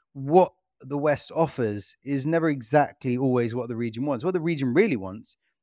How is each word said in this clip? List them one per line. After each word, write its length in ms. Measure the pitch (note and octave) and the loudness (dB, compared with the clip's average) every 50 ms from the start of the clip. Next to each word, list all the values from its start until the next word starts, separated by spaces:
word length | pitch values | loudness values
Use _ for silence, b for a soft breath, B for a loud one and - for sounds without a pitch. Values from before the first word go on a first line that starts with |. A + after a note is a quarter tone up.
| _ _ - | _ _ -14
what 380 | C#3 C3+ C#3 D#3 F#3 F3+ - _ _ _ _ _ _ | -10 -4 4 6 6 6 6 _ _ _ _ _ _
the 180 | D3 C3 C#3+ C#3+ | -12 -8 -6 -2
West 320 | C#3+ D3+ C#3+ - - - - | 0 0 0 0 -2 -6 0
offers 640 | D#3 E3+ C#3+ - - A#2+ G#2+ G#2 G#2 G2 - - _ - | 0 0 0 0 -2 -2 -2 -2 -4 -8 -12 -16 _ -8
is 240 | C3 C#3+ C3+ B2+ | -4 -4 -2 -2
never 220 | D#3 E3 E3 D#3+ D#3+ | 0 0 2 2 0
exactly 680 | D3 C3+ A2+ - D3 D3 C#3+ - - _ - B2+ B2 | -2 -2 -4 2 4 4 4 2 -2 _ -4 -2 -2
always 380 | B2+ C#3 C3 B2 B2 A#2+ A2 A2+ | 0 2 2 2 2 0 0 -2
what 140 | B2+ A#2 A#2 | -6 -6 -6
the 80 | A#2+ | -6
region 280 | A2+ A#2+ A#2 G#2+ A2+ C3+ | -4 -4 -4 -4 -4 -4
wants. 200 | D3+ C#3 A#2 C3+ | -4 -4 -2 -2
What 100 | F3+ F3+ | -2 -2
the 60 | F3 | -2
region 340 | D#3 E3+ E3+ C#3 C3+ B2 A#2+ | -2 -2 -2 0 0 0 4
really 220 | E3 A3 G#3+ C#3+ | 4 4 4 2
wants 400 | G#2 F#2+ F#2 G2 A2 - - - _ _ _ _ _ | -2 -6 -8 -12 -12 -14 -18 -20 _ _ _ _ _